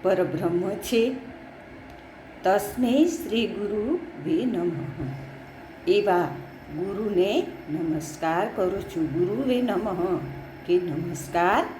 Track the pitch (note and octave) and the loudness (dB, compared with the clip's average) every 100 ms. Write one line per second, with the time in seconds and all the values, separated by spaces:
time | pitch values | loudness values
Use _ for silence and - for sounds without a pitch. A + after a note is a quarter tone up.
0 | F#3 F#3 F3 E3+ F3+ F3 F#3+ G#3 - A#3 | 4 4 2 2 0 2 0 -2 2 4
1 | A#3 C4 - - - - - - - - | 4 0 -8 -16 -16 -18 -18 -18 -16 -18
2 | - - - - F#3 G3+ - - B3 C4 | -18 -18 -18 -2 2 2 2 0 4 6
3 | E4+ - - A3+ B3 - G3+ G#3+ A3 F4 | 6 4 0 0 0 -2 -2 -2 0 -2
4 | E4 - D3 D#3+ B3 F#3+ F3 D3 C3+ - | -2 -8 0 2 2 0 0 -2 -6 -6
5 | C3+ - - - - - - - - - | -6 -6 -10 -14 -16 -16 -16 -8 2 4
6 | G3+ F3 D3+ - - - - D3+ F#3+ G3+ | 6 4 2 -4 -12 -16 -10 -6 -4 -2
7 | A3 F#3 G3 C4+ - - - D4+ D#3+ D#3 | 0 4 4 2 0 -8 -6 -2 0 -2
8 | - - D#3+ E3 A3 - F#3 F#3+ F3+ E3+ | -4 -4 0 2 0 0 0 0 -4 -2
9 | D3+ D3 F3+ A3 C4 B3 B3 G3 G#3+ F3+ | 0 2 2 2 2 2 2 0 0 0
10 | F#3 F3 C3+ - - - - F3+ F3+ D3 | 0 0 -2 -10 -12 -14 2 2 4 -2
11 | E3+ D#3+ - F3 F3 A3+ - - | -4 -6 -4 2 4 4 2 -6